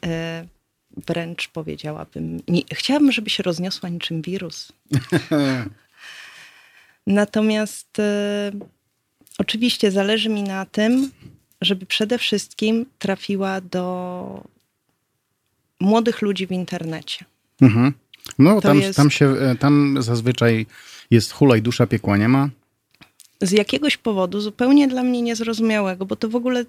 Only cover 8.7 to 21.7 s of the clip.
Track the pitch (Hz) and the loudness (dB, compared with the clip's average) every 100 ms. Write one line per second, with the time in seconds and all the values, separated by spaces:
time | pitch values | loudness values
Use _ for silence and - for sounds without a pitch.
8.7 | _ _ _ _ _ _ - 196 220 240 | _ _ _ _ _ _ -6 -4 -2 -2
9.7 | - 208 190 196 220 226 208 202 190 190 | 0 0 2 0 0 -2 -4 -4 -6 -6
10.7 | - 220 254 269 - - - _ _ 185 | 0 2 2 0 -6 -20 -20 _ _ -2
11.7 | 190 185 - 214 233 - 208 - - 214 | -2 -2 -4 -2 -2 -2 -2 -4 -4 0
12.7 | 226 247 _ 196 190 - 196 190 190 185 | 0 -2 _ -4 -4 -4 -4 -2 -4 -6
13.7 | 180 180 180 180 180 190 190 - _ _ | -4 -4 -6 -8 -10 -12 -14 -18 _ _
14.7 | _ _ _ _ _ _ _ _ _ _ | _ _ _ _ _ _ _ _ _ _
15.7 | - 190 226 233 - 208 185 185 185 175 | -2 2 2 2 0 -2 -2 -4 -6 -6
16.7 | 175 160 160 - - - _ _ - 131 | -8 -8 -10 -10 -14 -14 _ _ 4 4
17.7 | 110 131 - _ _ - - 151 214 202 | 6 2 0 _ _ -6 4 6 6 6
18.7 | 147 196 190 147 - 143 127 135 117 139 | 4 4 4 4 6 4 4 0 2 4
19.7 | 147 143 139 117 120 117 123 117 110 110 | 4 4 0 -2 -2 0 2 2 2 -2
20.7 | - - - - 117 - - 143 110 113 | -12 -20 -20 2 4 4 4 6 6 4